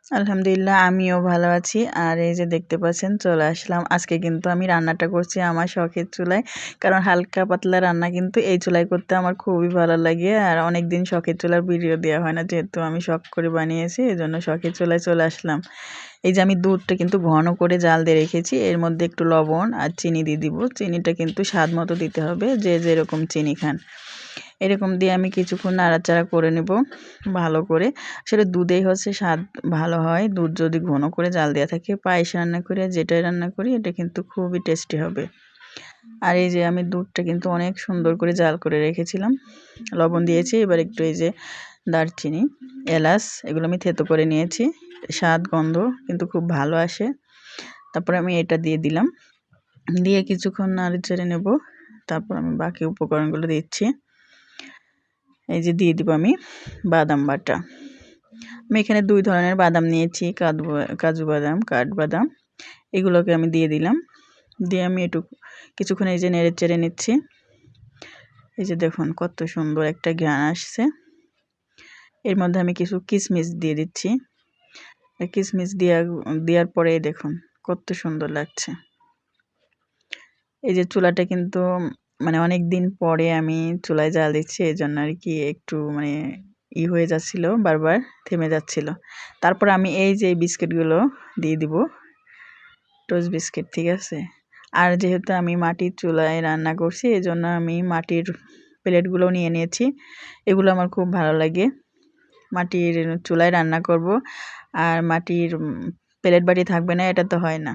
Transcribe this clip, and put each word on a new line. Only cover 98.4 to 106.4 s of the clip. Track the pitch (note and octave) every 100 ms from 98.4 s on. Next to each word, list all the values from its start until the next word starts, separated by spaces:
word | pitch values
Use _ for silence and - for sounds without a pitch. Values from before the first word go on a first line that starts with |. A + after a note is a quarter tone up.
| _ - _ _ F#3+
প্লেটগুলো | F3 F3+ F3+ F#3
নিয়ে | F3+ E3+
নিয়েছি। | E3 E3+ - B3 C#4 - - - - -
এগুলো | F#3+ F#3+
আমার | F#3 F3+
খুব | G3 F3+
ভালো | F3 D#3 D#3+
লাগে, | D#3+ E3+ A3+ C4+ _ _ _ _ _ _ _
মাটির | F3+ F3 F3+ E3+ E3 E3 E3
চুলায় | - E3 F3
রান্না | F3 D#3+ E3
করব। | E3+ E3+ E3+ A3 - - - - - -
আর | E3 E3
মাটির, | E3 E3 F3 F3 E3+
উম, | E3 D#3 E2 F2 E3+ _ _
প্লেট | F#3 F3